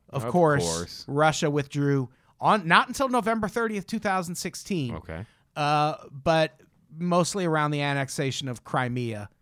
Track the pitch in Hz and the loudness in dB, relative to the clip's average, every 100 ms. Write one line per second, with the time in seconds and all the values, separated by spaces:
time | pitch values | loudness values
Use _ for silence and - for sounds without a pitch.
0 | _ - 117 175 165 143 85 82 87 - | _ -6 0 4 4 4 2 -2 -4 -10
1 | - 139 156 147 156 147 139 147 143 139 | -6 2 2 4 0 0 -2 0 2 2
2 | 123 _ _ - 147 208 165 185 254 247 | 0 _ _ -2 2 2 4 4 4 -2
3 | 269 247 208 226 208 240 226 208 - 226 | 0 0 0 -2 -2 -2 -2 -4 -6 -4
4 | 208 185 170 175 180 - - 185 131 80 | -2 -2 -2 -6 -8 -8 -6 -4 -4 -6
5 | 76 80 104 _ _ - 147 147 151 156 | -10 -10 -12 _ _ -4 0 2 0 -2
6 | - 139 139 160 156 _ - _ _ 156 | -12 -4 2 4 4 _ -20 _ _ -6
7 | 175 175 170 202 180 156 151 147 143 139 | 0 2 2 0 0 0 0 0 0 -2
8 | 135 - 139 127 135 113 - 139 123 123 | -4 -2 -4 -4 -8 -10 -6 -4 -2 -2
9 | 120 107 101 _ | -4 -6 -12 _